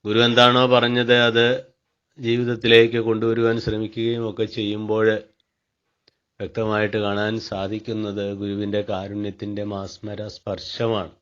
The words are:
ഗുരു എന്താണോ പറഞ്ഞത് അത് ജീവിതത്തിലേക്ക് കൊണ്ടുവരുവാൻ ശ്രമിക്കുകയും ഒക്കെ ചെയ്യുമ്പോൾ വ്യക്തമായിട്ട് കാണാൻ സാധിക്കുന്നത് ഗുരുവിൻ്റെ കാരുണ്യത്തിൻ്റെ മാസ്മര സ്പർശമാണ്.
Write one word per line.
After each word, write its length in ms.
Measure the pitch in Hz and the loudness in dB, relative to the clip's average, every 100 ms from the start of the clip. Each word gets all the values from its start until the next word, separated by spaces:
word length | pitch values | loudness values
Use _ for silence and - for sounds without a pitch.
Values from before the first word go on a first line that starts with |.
ഗുരു 160 | 104 110 | 0 2
എന്താണോ 420 | 120 120 123 123 127 | 4 6 6 6 6
പറഞ്ഞത് 480 | 123 120 123 120 123 | 4 4 0 4 4
അത് 260 | 120 117 117 127 - _ _ _ _ - | 4 4 2 0 -6 _ _ _ _ -8
ജീവിതത്തിലേക്ക് 800 | 117 120 120 117 117 113 113 117 | -2 -2 -2 -2 6 8 8 2
കൊണ്ടുവരുവാൻ 560 | 110 110 113 113 117 113 | -2 0 0 2 0 0
ശ്രമിക്കുകയും 640 | 113 107 110 113 113 117 113 | -2 -4 -6 -4 -4 -2 -6
ഒക്കെ 200 | 98 107 | -4 -6
ചെയ്യുമ്പോൾ 580 | - 104 104 107 107 110 110 - _ _ _ _ _ _ _ _ _ _ _ | -4 -6 -6 -2 2 2 0 -8 _ _ _ _ _ _ _ _ _ _ _
വ്യക്തമായിട്ട് 580 | 98 - 110 107 107 107 | -10 -4 -2 0 0 -2
കാണാൻ 360 | 101 101 107 110 | -2 -2 -4 -4
സാധിക്കുന്നത് 840 | - 98 98 107 110 110 107 101 101 | -8 -8 -6 -8 -8 -8 -6 -6 -8
ഗുരുവിൻ്റെ 460 | 101 101 101 101 104 | -6 -6 -6 -4 -4
കാരുണ്യത്തിൻ്റെ 760 | 104 95 98 104 104 98 104 101 104 | -4 -8 -8 -8 -8 -8 -10 -8 -8
മാസ്മര 540 | 101 98 - 107 104 104 | -8 -10 -14 -14 -12 -12
സ്പർശമാണ്. 840 | - - 92 - - 117 107 82 _ | -12 -10 -10 -10 -6 -2 -2 -6 _